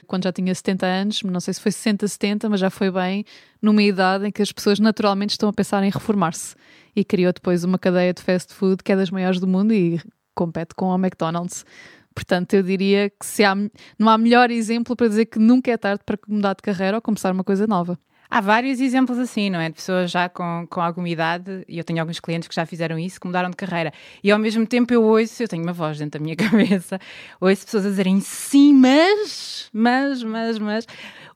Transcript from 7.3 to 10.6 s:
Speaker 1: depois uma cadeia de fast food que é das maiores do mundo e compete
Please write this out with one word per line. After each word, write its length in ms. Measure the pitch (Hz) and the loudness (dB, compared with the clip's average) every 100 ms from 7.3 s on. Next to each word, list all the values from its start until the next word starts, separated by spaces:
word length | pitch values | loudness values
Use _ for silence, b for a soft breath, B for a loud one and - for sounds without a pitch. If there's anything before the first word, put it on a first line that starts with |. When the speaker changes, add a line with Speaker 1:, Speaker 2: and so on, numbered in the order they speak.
Speaker 1:
depois 320 | 175 - 180 | 0 -2 0
uma 140 | 175 185 | 0 0
cadeia 360 | 190 180 180 | 0 2 0
de 80 | 175 | -2
fast 320 | - 185 - | -2 -2 -4
food 300 | - 190 190 | -4 -2 0
que 80 | - | 0
é 40 | 196 | 0
das 160 | 190 | 0
maiores 280 | 190 185 185 | -2 -2 0
do 80 | 185 | 0
mundo 260 | 185 208 | 2 2
e 260 | 220 170 170 - _ _ | 2 2 -2 -6 _ _
compete 400 | - 170 160 | -6 -4 -4